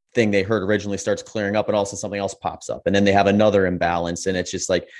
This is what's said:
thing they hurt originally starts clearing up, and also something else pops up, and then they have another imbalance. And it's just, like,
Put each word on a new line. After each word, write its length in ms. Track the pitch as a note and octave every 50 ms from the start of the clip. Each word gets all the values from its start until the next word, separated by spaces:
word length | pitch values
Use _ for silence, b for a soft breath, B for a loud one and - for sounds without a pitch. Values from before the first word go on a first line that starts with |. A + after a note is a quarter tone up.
| _ _ -
thing 160 | B2 A2+ G#2+
they 120 | G2+ G2 F#2
hurt 200 | G2+ A2+ G2+ F#2
originally 340 | F#2+ G#2+ G2+ F#2+ G2+ G2 G2
starts 240 | - A2 G2+ -
clearing 340 | - - - A2 G2+ G2 G#2
up, 120 | G#2+ G2+ -
and 80 | G#2+
also 200 | G#2 G2+ G2+ G2+
something 240 | F#2+ - G2 G2+ G2+
else 140 | G2 G2 -
pops 360 | - - E2+ - - - -
up, 140 | - B1 -
and 100 | F2 G2
then 80 | G2+ G2+
they 80 | G2
have 160 | G2 G2+ F#2+ G2
another 400 | G2+ G#2 A2 G#2+ G2+ G2 F#2+ F2+
imbalance. 580 | F2+ E2+ E2+ E2+ F2 E2+ F2 E2+ E2+ E2+ - F#2+
And 80 | F#2
it's 140 | F2+ F2 -
just, 200 | - F2+ - -
like, 200 | F#2 F2 - B B B